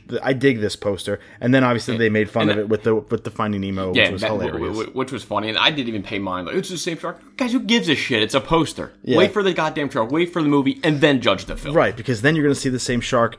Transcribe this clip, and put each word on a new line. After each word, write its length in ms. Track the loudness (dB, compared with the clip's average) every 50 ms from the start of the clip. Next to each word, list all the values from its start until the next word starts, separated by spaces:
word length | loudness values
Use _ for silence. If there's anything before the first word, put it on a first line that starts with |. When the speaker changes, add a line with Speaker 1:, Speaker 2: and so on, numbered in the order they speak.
| -10
Speaker 1:
the, 180 | -8 -6 -4 -2
I 60 | -2 0
dig 300 | 2 4 2 2 2 0
this 120 | -4 -4
poster. 460 | -2 -4 -4 -4 -4 -4 -6 -6 -8 -8 -14 -14 -4
And 140 | 0 2 4
then 120 | 4 4
obviously 320 | 4 2 0 -2 -4 -2
Speaker 2:
And 40 | 0
Speaker 1:
they 80 | 0 2
made 220 | 2 2 0 0
fun 140 | 0 0 2 2
Speaker 2:
and 40 | 2
Speaker 1:
of 60 | 0
it 80 | 0 0
with 120 | 0 0 2
the, 100 | 2 0
with 300 | 0 0 -2 -4 -4 -4
the 60 | -6
Finding 300 | -6 -4 -2 -2 -2 -2
Nemo, 280 | -2 -4 -4 -4 -2 0
which 100 | 2 4
Speaker 2:
Yeah, 120 | 4 2
Speaker 1:
was 120 | 2 0 -2
Speaker 2:
that, 60 | -2
w-, 180 | -2 -2 -2
Speaker 1:
hilarious. 220 | -4 -4 -4 -4 -4
Speaker 2:
w-, 160 | -4 -4 -6
w-, 120 | -6 -4 -6
which 140 | -6 -6 -6
was 100 | -10 -8
funny. 280 | -4 -4 -4 -2 -2
And 80 | 0 2
I 100 | 2 2
didn't 180 | 2 0 -4 -4
even 140 | -4 -6 -6
pay 160 | -6 -6 -6
mind. 280 | -4 -4 -4 -6 -6
Like, 100 | -4 -4
"It's 140 | -4 -4 -6
the 80 | -6 -8
same 180 | -6 -6 -8
shark." 240 | -6 -8 -10 -10 -12 -16 -14 _
Guys, 160 | -6 -4 -2 -2
who 80 | -2
gives 300 | 0 2 2 2 4 2
a 40 | 0
shit? 280 | 0 0 0 0 2 2
It's 100 | 2 0
a 80 | 0
poster. 500 | 0 2 2 2 2 0 -4 -8 -10 -12 -12 -10 -2
Speaker 1:
Yeah. 160 | 2 4 4
Speaker 2:
Wait 140 | 4 4 2
for 80 | 0 0
the 100 | 0 0
goddamn 380 | 0 -2 -2 -2 -2 -4 -2
trailer. 180 | -2 -2 -2 0
Wait 240 | 0 -2 -2 0 0
for 100 | 0 0
the 60 | 2
movie 320 | 4 4 4 2 0 0 2
and 200 | 0 2 4 4
then 180 | 4 4 4
judge 240 | 4 2 0 0 0
the 100 | -8 -10
film. 220 | -8 -6 -2 2
Speaker 1:
Right, 180 | 2 2 2 0
because 280 | -4 -4 -4 -2 0 2
then 120 | 2 2
you're 100 | 4 2
gonna 100 | 2 2
see 160 | 2 0 -2
the 80 | -2 -2
same 240 | -2 -2 -2 -2 -2
shark 340 | 0 2 2 2 2 0